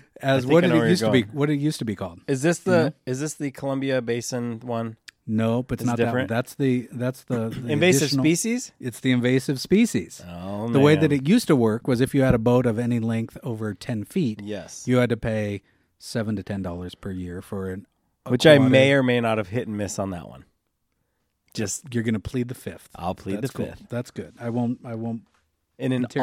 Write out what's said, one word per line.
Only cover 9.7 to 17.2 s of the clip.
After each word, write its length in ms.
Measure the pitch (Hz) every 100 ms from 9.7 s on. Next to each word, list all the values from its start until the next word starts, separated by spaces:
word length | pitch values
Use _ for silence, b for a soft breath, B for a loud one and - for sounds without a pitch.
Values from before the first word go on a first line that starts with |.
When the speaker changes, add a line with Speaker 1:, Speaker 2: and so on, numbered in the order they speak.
| 190 233 117 85 - 90
Speaker 2:
Oh, 420 | 87 92 101 117
Speaker 1:
The 100 | 127
way 160 | 143 151
that 140 | 151
Speaker 2:
man. 100 | 139
Speaker 1:
it 80 | 135
used 200 | 233 -
to 80 | 147
work 320 | 113 107 -
was 120 | 120
if 140 | 127
you 80 | 139
had 140 | 131 120
a 40 |
boat 280 | 113 123 123
of 100 | 110
any 220 | 120 120
length 360 | 113 113 113 -
over 320 | - 110 110
ten 300 | 101 - 113
feet, 360 | 104 196 143 107
Speaker 2:
Yes. 440 | 104 104 80 - -
Speaker 1:
you 100 | 127
had 120 | 123
to 80 | 117
pay 460 | 120 110 104 101 - _ _ _
seven 380 | - 120 107 104
to 80 |
ten 180 | 92 101
dollars 320 | 92 87 90
per 160 | - 104
year 320 | 92